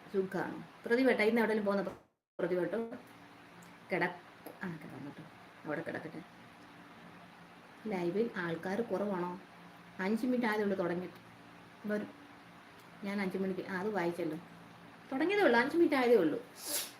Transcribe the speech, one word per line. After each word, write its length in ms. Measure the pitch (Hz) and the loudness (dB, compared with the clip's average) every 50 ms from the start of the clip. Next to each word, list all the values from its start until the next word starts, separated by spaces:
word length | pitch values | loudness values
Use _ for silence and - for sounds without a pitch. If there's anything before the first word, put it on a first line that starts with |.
| - - | -12 -4
സുഖാണോ? 480 | - 196 190 185 - 170 - - - 170 - - - - - | -2 -2 0 0 -2 -4 -4 -4 -6 -10 -12 -14 -14 -8 -2
പ്രദീപേട്ട, 360 | 214 233 254 262 254 214 220 | 0 2 4 6 6 4 4
ഇന്ന് 200 | 208 226 226 240 | 4 4 4 4
എവിടെയെങ്കിലും 240 | 220 208 214 220 202 202 | 4 2 2 0 0 0
പോകുന്ന 260 | 202 196 180 185 - - - _ _ _ _ _ _ - | 0 0 0 -4 -6 -10 -16 _ _ _ _ _ _ -4
പ്രതിഭേട്ടോ? 380 | 175 170 180 180 170 170 202 233 233 233 254 - - - - - - - - - - - - - - - - - - - | -2 0 0 0 0 0 0 -2 -4 -6 -8 -14 -16 -18 -20 -20 -20 -20 -20 -20 -20 -20 -20 -20 -20 -20 -20 -16 -8 -4
കിട-, 220 | 190 165 175 175 - - - - - - - - - - - | -2 0 0 0 -2 -6 -14 -20 -20 -18 -16 -16 -12 -10 -8
ആ, 40 | 180 165 156 - | -8 -8 -8 -12
കിടന്നോട്ടോ, 400 | - 131 123 123 143 - 165 160 - - - - - - - - | -12 -12 -12 -12 -12 -12 -14 -16 -18 -18 -20 -20 -20 -20 -14 -10
അവിടെ 180 | 156 147 165 165 | -8 -6 -6 -6
കിടക്കട്ടെ. 340 | - - - - 151 - 160 185 - - - - - - - - - - - - - - - - - - - - - - - - - - - - - - - - 214 | -6 -8 -8 -10 -10 -12 -14 -14 -16 -18 -20 -20 -20 -20 -20 -20 -20 -20 -20 -20 -20 -20 -20 -20 -20 -20 -20 -20 -20 -20 -20 -20 -20 -20 -20 -20 -20 -18 -12 -8 -4
ലൈവിൽ 340 | 220 185 175 170 180 202 233 - - | -2 -2 0 0 2 2 0 0 -2
ആൾക്കാർ 420 | 196 175 170 165 165 - 185 202 233 233 - | -4 -2 -2 -2 -4 -4 -4 -2 -2 -2 -2
കുറവാണോ? 400 | 185 185 202 208 190 175 180 180 180 190 - - - - - - - - - - - - | -2 -2 0 0 -2 -2 -4 -4 -6 -10 -14 -18 -20 -20 -20 -20 -20 -20 -20 -14 -8 -4
അഞ്ച് 260 | 185 196 226 226 - | -2 0 0 0 0
മിനിറ്റ് 220 | 254 254 233 240 214 | 0 2 2 2 2
ആയതേ 140 | 214 214 208 | 2 2 2
ഉള്ളൂ 120 | 196 190 190 | 2 2 0
തുടങ്ങിയിട്ട്. 380 | 175 170 175 180 180 170 - - - - - - - - - - - - - - - 208 | 0 0 -2 -2 -4 -8 -10 -16 -20 -20 -20 -20 -20 -20 -20 -20 -20 -20 -16 -10 -6 -4
വരും. 200 | 214 208 - - - - - - - - - - - - - - - - - - - - 208 | -2 -2 -4 -6 -12 -16 -20 -20 -20 -20 -20 -20 -20 -20 -20 -20 -20 -20 -20 -20 -16 -10 -6
ഞാൻ 120 | 196 202 208 | -4 -2 -2
അഞ്ച് 160 | 190 185 - 190 196 | -2 0 0 0 0
മണിക്ക്, 200 | 190 185 180 170 - | -2 -2 -4 -4 -6
ആ, 60 | 190 180 | -4 -4
അത് 100 | 190 220 208 | -2 -2 0
വായിച്ചല്ലോ. 420 | 185 170 170 170 - 165 156 156 165 - - - - - - - - - - - - - - | 0 0 0 0 -2 -2 -4 -4 -6 -10 -14 -20 -20 -20 -20 -20 -20 -20 -20 -20 -18 -10 -4
തുടങ്ങിയതേ 320 | 269 262 320 359 415 415 381 | -2 0 2 2 4 6 6
ഉള്ളൂ, 100 | 262 233 233 | 6 6 6
അഞ്ച് 140 | 254 294 320 | 4 4 4
മിനിറ്റ് 200 | 339 339 302 294 262 | 4 6 6 6 4
ആയതേ 160 | 247 240 240 202 165 | 6 8 8 8 6
ഉള്ളൂ. 160 | 147 - - - - - - - - - - - - - | 4 2 -2 -6 -10 -16 -12 -8 -4 -4 -4 -4 -6 -10